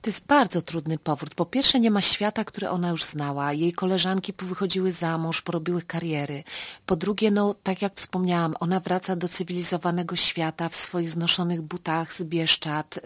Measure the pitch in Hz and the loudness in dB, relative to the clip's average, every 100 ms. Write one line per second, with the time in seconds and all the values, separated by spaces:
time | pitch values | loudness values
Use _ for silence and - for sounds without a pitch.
0 | - - - 285 220 180 - 165 151 160 | -2 -4 4 4 4 0 -2 -6 -2 -4
1 | - 143 147 - 170 254 277 262 226 208 | -2 -2 -4 -4 0 2 4 6 4 4
2 | - - 208 220 208 - 190 180 175 165 | 4 2 0 -2 -6 -6 -4 -2 0 0
3 | - 151 143 139 143 147 170 170 185 190 | -2 -2 -4 -2 -2 0 0 0 0 2
4 | 180 190 190 190 185 180 196 190 185 175 | 2 0 -4 -8 -8 -4 -2 0 0 0
5 | 170 165 165 160 - 165 160 175 165 165 | -2 0 0 -2 -2 -4 -2 -2 -2 -6
6 | 170 151 143 143 - - - - - 180 | -2 -2 -4 -8 -10 -14 -12 -14 -2 -2
7 | 196 202 214 208 202 202 - 185 202 - | 0 2 4 4 2 0 -4 -2 -2 -2
8 | - 185 185 175 165 156 170 185 175 180 | -2 0 2 2 2 0 0 0 0 -2
9 | - 185 175 - 175 180 170 175 180 175 | 0 -2 -2 -2 -2 -2 0 2 2 0
10 | 170 170 - - 160 160 170 - - 175 | 0 2 2 2 -2 -2 -2 0 0 0
11 | 165 160 170 - 175 170 156 180 - 160 | -2 0 2 2 2 -2 -4 -6 -2 -2
12 | 165 - 170 165 160 - 160 151 156 - | 0 -6 -2 0 2 2 2 -4 -4 -10